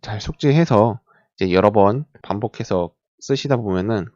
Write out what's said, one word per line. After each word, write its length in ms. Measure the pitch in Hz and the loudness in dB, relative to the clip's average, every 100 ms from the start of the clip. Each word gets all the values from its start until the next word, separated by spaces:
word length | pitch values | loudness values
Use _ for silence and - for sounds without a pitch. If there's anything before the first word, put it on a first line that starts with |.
잘 200 | - 107 | -12 -10
숙지해서 800 | - - 147 147 170 110 117 107 - _ _ _ | -10 -4 0 2 4 4 2 0 -12 _ _ _
이제 160 | 95 | 0
여러 180 | 90 104 | 4 4
번 340 | 104 98 120 156 _ | 4 2 2 -6 _
반복해서 720 | - 98 110 - 117 92 85 - _ _ | -10 -6 -6 -10 -6 -4 -4 -10 _ _
쓰시다 360 | - 139 143 127 | -6 -6 -2 -2
보면은 500 | 107 92 98 110 90 | -2 -4 -2 -4 -6